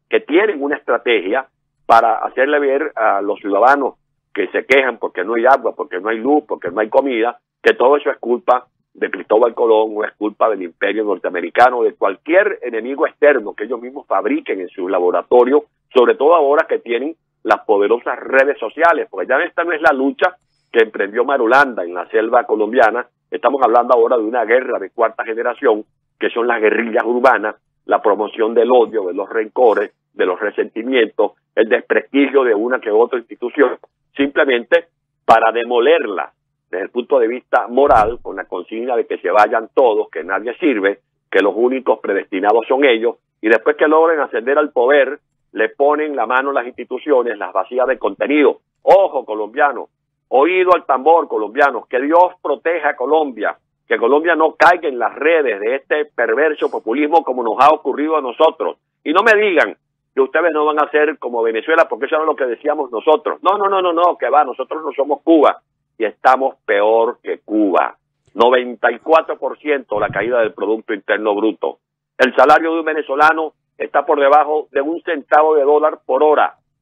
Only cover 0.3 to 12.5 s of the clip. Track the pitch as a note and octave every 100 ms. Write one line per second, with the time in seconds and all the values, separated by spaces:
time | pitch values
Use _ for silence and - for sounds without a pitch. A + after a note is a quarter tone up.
0.3 | D#3+ A3 D3+ C#3+ C#3+ - A#2 B2+ A2 F2+
1.3 | C3 - _ _ _ - A#2 A2+ A2+ -
2.3 | - C3+ D3 C#3 C#3 D3+ - G#2+ G2+ G2+
3.3 | G2 G2+ G2 B2 C#3+ B2 - _ _ _
4.3 | G2+ F#2 G2 - C3+ C3 A2+ F2+ F2+ F#2+
5.3 | A#2 A#2+ A#2 A2 - G#2+ F2+ G#2+ A2+ B2+
6.3 | D3+ - E2+ F2 G2 A2 C3 C3+ A#2 A#2
7.3 | - _ _ A#2 - B2 D3 C#3+ C3 A#2
8.3 | A#2 - B2 _ _ _ - G2 F#2+ -
9.3 | G#2+ A#2+ A#2 A#2 A2 A2 G#2 G#2+ - G#2
10.3 | G#2 A2+ G2 F2 - G2+ G#2 G#2 F#2 F#2
11.3 | F2+ E2+ - B2+ B2 A2 - G2+ F#2+ D3
12.3 | F3+ -